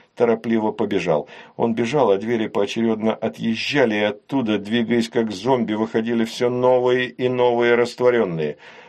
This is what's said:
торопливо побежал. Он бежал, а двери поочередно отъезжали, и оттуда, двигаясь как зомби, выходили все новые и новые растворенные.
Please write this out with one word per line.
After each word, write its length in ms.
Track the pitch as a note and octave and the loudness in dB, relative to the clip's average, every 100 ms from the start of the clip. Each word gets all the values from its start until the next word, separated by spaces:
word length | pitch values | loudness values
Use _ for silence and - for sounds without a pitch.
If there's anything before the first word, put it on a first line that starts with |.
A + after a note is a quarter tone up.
| _ - | _ -2
торопливо 560 | A#2+ A2+ A#2+ A2+ A2 | 0 0 0 0 0
побежал. 560 | G#2 G2+ G2+ E2+ D2+ - - - - | -2 -2 -2 0 -2 -2 -14 -16 -4
Он 180 | A#2 | -2
бежал, 380 | A2+ A#2 D3 A2+ | 0 0 2 2
а 60 | G2 | 2
двери 300 | A2 A#2 G#2 | 0 -2 -2
поочередно 640 | G#2 G2+ A#2 A2+ G#2+ A2 | -2 -2 0 0 0 -2
отъезжали, 840 | - A2 - A#2 A2 - C#3+ A#2+ G#2+ | -2 -4 -4 -6 -4 -2 0 2 2
и 80 | |
оттуда, 540 | G#2 G#2 - C#3 A2 G#2 | -2 -4 -6 -4 0 -2
двигаясь 520 | G2+ A#2+ A2+ A#2+ A2+ | -2 -2 0 0 0
как 220 | B2+ A2+ | -2 -2
зомби, 420 | F#2+ A#2 B2+ G#2 | -2 0 0 0
выходили 520 | G#2+ A2 A#2 A2+ A#2 A2+ | -2 -2 -2 -2 -2 -2
все 240 | - B2 | -2 -2
новые 580 | B2 B2+ B2+ B2 B2+ B2 | 0 2 2 2 0 -2
и 220 | - B2+ | -2 -2
новые 460 | B2 B2 A#2+ A#2+ A#2+ | 2 2 2 4 4
растворенные. 840 | A#2 - B2 A#2+ G2 E2 D2+ - - - | 2 0 2 2 0 -2 -6 -8 -16 -20